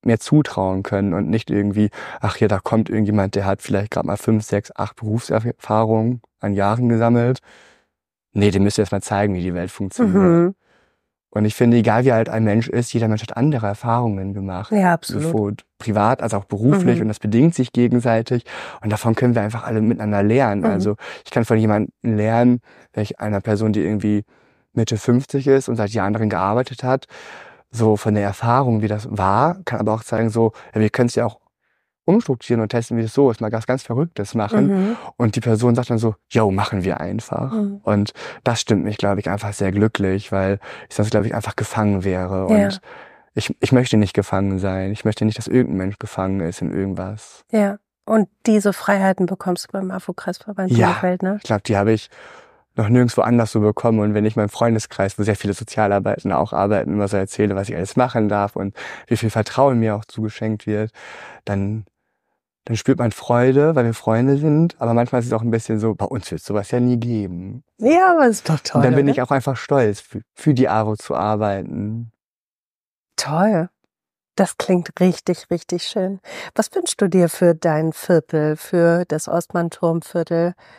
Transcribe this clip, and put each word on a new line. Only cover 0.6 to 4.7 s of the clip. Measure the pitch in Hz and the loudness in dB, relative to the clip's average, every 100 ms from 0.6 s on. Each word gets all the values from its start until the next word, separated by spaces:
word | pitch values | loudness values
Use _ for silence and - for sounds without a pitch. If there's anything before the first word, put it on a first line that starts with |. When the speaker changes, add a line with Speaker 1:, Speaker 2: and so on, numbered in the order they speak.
| 95 95 | -2 -2
Speaker 1:
können | 98 98 101 | -2 -2 0
und | 87 104 | -2 -2
nicht | 110 - | -2 0
irgendwie, | 104 101 101 104 - - - | 0 0 2 0 -2 -14 -6
„Ach | 107 - | -6 0
ja, | 107 | 0
da | 98 | 0
kommt | - 113 107 | 0 0 0
irgendjemand, | 110 104 104 95 101 | 0 0 2 0 0
der | 98 | -2
hat | 95 | -2
vielleicht | - 101 107 | -2 -2 -2
grad | - - | -4 -4
mal | 101 | -4
fünf, | - 110 107 | 0 0 0
sechs, | 107 - | -4 -4